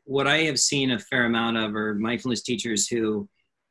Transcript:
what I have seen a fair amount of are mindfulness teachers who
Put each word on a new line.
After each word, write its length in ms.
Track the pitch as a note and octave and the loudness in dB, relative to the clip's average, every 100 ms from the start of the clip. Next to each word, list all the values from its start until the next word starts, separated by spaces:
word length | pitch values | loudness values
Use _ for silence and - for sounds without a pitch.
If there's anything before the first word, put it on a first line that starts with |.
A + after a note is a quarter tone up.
what 220 | - C#3 C#3 | -4 0 2
I 120 | D3+ | 2
have 160 | D#3+ C3 | 2 0
seen 320 | - C#3+ C3+ | 0 2 2
a 80 | B2 | 0
fair 260 | - C3 | 0 0
amount 320 | A#2 A#2 A#2 A2+ | 2 2 2 0
of 180 | A2 | -2
are 200 | G#2+ G#2+ | -2 -2
mindfulness 480 | G#2 A2+ A#2 B2+ A2+ | -2 -2 -2 -2 -4
teachers 460 | - A2+ A#2+ G#2+ - | -2 -4 -2 -2 0
who 380 | A#2+ A2 G#2+ G2+ _ _ _ _ | 0 0 -2 -4 _ _ _ _